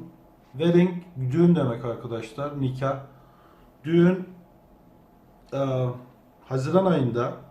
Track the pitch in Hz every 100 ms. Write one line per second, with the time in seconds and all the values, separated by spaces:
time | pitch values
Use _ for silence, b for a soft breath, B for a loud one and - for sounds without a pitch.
0 | - - _ _ _ 131 170 175 185 175
1 | - 131 131 160 175 165 127 117 123 113
2 | 117 113 113 - 143 143 127 127 135 139
3 | - b b b b b b _ 151 170
4 | 175 185 - - _ _ _ _ _ _
5 | _ _ _ _ - 139 135 127 123 120
6 | - _ _ _ - 131 143 180 190 151
7 | 120 117 131 - -